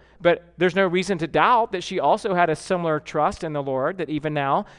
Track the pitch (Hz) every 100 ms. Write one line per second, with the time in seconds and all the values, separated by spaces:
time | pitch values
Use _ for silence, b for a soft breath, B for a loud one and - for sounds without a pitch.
0 | b b 170 170 - - 180 170 190 175
1 | 180 185 156 147 180 240 226 185 170 185
2 | 139 208 220 180 170 156 - 185 170 151
3 | - 160 147 - 165 151 139 131 143 190
4 | 151 151 151 151 139 160 208